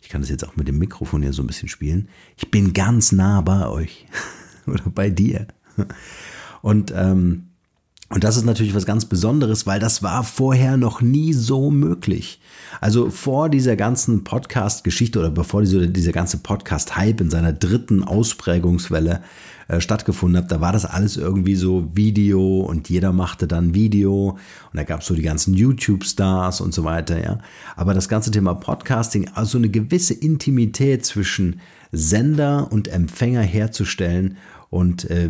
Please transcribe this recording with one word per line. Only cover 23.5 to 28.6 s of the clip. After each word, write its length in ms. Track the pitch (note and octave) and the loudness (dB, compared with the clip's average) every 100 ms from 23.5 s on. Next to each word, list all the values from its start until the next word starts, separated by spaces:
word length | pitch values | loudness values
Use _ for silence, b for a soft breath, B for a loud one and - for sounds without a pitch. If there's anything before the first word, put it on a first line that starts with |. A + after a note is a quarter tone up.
| E2+ E2+ | 0 2
Video 560 | F2+ A2 G#2 G2 G2 G2 | 2 2 2 2 2 0
und 460 | F#2+ - - - D#2 | -4 -12 -20 -12 -8
da 60 | |
gab's 240 | D2+ D#2 - | -6 -6 -2
so 80 | |
die 80 | E2+ | -2
ganzen 320 | D#2+ D#2 - | 0 -2 2
YouTube-Stars 1080 | F#2 B2 B2+ - G2 - - F#2+ F#2 F2+ F2+ | 4 4 2 0 0 -2 -2 0 0 0 -2
und 140 | F2+ | -4
so 80 | E2+ | -2
weiter, 400 | D#2+ E2 E2 E2+ | -2 -2 -2 -2
ja. 160 | E2 A2 B B B - | -2 -6 B B B -4
Aber 180 | F2 | 0
das 140 | F#2+ F#2 | 0 0
ganze 240 | A2 G#2+ | -2 0
Thema 220 | G#2+ F#2+ | 2 2
Podcasting, 760 | F2 | 0